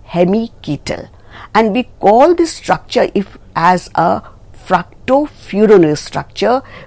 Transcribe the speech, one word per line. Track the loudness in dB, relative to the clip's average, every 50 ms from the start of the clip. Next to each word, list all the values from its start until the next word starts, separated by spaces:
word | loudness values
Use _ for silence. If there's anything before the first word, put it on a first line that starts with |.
| -16 -6
hemiketal, | -2 0 0 0 0 -2 -4 -6 -12 -14 -8 -8 -8 -8 -8 -10 -10 -10 -12 -18 -20 -20 -20 -20 -20 -20 -10 -2 0
and | 0 0 0 0
we | -4 -6 -6 -6 -2
call | 2 2 4 4 4 4 2
this | 0 -2 -4 -6
structure | -8 -4 -4 -6 -6 -6 -4 -2 -2 -2 0 -2
if, | -4 -4 -6 -10 -20 -18 -10 -6
as | 0 2 2 2 0 -2 -6 -4
a | -2 0 0 -2 -4 -6 -14 -20 -20 -20 -20 -20 -14 -6
fructofuranose | -4 -2 -2 -4 -6 -16 -10 -4 0 0 0 0 -2 -10 -18 -14 -6 -2 2 4 6 6 6 4 4 0
structure | -4 -6 -8 -10 -10 -10 -10 -8 -4 -2 -2 -2 -2 -4 -8 -20 -20 -12